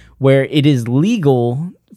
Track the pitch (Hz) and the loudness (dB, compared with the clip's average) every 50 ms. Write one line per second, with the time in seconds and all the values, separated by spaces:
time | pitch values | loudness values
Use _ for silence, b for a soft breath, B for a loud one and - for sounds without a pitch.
0 | B B B _ 127 135 135 135 135 - 135 151 131 151 143 123 117 113 123 135 | B B B _ 2 2 2 2 2 0 -2 0 2 2 0 0 -2 -2 -2 0
1 | 160 214 240 220 160 139 131 123 120 120 123 139 165 180 - - _ _ 226 | 0 0 -2 0 0 0 0 0 0 -2 -4 -4 -8 -10 -12 -16 _ _ -20